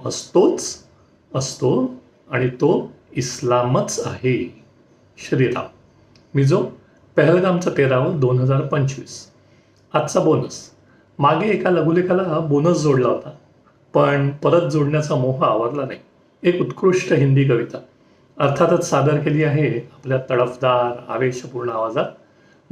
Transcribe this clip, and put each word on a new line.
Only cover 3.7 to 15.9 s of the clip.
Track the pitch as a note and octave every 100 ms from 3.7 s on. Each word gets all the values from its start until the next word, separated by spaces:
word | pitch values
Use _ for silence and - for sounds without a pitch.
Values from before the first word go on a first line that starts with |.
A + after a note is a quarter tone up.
| E3+ G#3+ - A2
आहे. | F#2+ B2+ A2 F2 - - _ _ _ _ -
श्रीराम. | - C#3 A#2+ - - - _ _ _ _ _ C#3
मी |
जो | C#3 F#3+ - - _ _ _ -
पहलगामचं | D3 F3+ F#3 F3 E3+ -
तेरावं, | C3 C3 D#3 E3
दोन | B2+ B2+
हजार | C3 C3+
पंचवीस. | - C#3+ C3+ - - - - _ _ _ _ _ _
आजचा | D#3 D3+ -
बोनस. | D#3+ C#3 - - - _ _ _ _ -
मागे | C#3+ D#3+ G#3+
एका | F#3 F#3
लघुलेखाला | E3+ D#3 F3 F3+ F#3 F#3 D#3
बोनस | D#3 C#3+ E3 D#3+
जोडला | D3 B2+ A#2+
होता, | G#2+ - - _ _ _ _ _
पण | D3+ C#3+ C#3+ C#3
परत | - C#3+ E3+ D3
जोडण्याचा | D3+ C#3+ D3+ - C#3+
मोह | B2+ C3 C#3
आवरला | A2 A#2 C#3+
नाही. | B2+